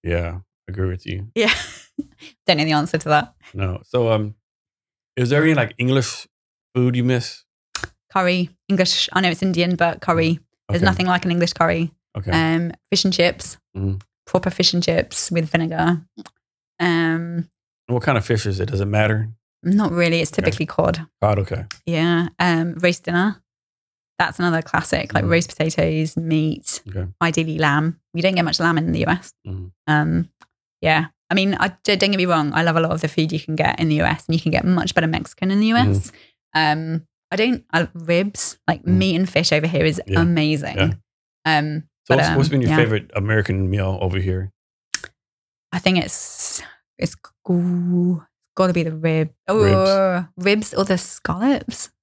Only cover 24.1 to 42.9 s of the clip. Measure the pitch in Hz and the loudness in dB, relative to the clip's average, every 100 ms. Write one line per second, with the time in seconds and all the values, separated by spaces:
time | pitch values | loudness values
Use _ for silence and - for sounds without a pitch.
24.1 | - 175 - 175 165 160 165 - - - | -4 -4 0 0 0 -2 -2 0 -2 -2
25.1 | 196 170 170 170 - 160 - 165 156 156 | -2 2 2 0 -4 -4 0 0 0 -2
26.1 | - 165 156 156 - - - - 98 92 | -4 0 0 0 -2 -4 -4 -6 -8 -8
27.1 | - 165 165 160 156 156 143 160 165 _ | -2 0 0 -2 0 2 2 0 -4 _
28.1 | 165 180 185 165 139 170 165 165 165 165 | -2 0 2 0 0 0 0 0 0 0
29.1 | 175 - _ - 92 92 _ - 151 156 | -2 -6 _ -12 -12 -12 _ 0 0 2
30.1 | 165 170 _ - _ _ _ 165 156 156 | 0 -2 _ -20 _ _ _ 0 0 -2
31.1 | _ _ 190 190 196 190 - - 196 196 | _ _ 0 0 0 -2 -2 -2 2 2
32.1 | 190 180 165 147 - 170 165 165 160 156 | 2 2 2 2 0 2 2 0 -2 -2
33.1 | - 156 151 - 156 156 - 160 151 - | 0 0 -2 -4 -2 -2 0 0 2 2
34.1 | 160 - 160 - 165 180 180 - - 160 | 0 -2 -2 0 0 2 0 0 0 0
35.1 | 160 165 - 185 196 220 233 254 98 - | -2 -6 -6 -2 2 2 4 4 2 -2
36.1 | - - _ _ 156 156 151 160 160 - | -8 -20 _ _ 0 2 0 -2 -4 -6
37.1 | _ _ 185 226 240 _ 165 170 175 160 | _ _ -2 0 0 _ -2 -2 -6 -2
38.1 | 170 202 - - - - - - 185 190 | 0 0 -2 -4 -2 -4 -4 2 2 4
39.1 | 170 185 - 165 156 160 175 160 160 - | 2 0 0 2 2 2 2 0 0 0
40.1 | - 170 170 151 151 76 80 101 98 _ | 2 4 2 2 0 -2 0 0 -2 _
41.1 | _ _ _ 160 151 151 151 - _ - | _ _ _ 0 2 0 -6 -10 _ 0
42.1 | 131 156 147 151 139 117 117 117 | 2 4 2 2 2 2 4 4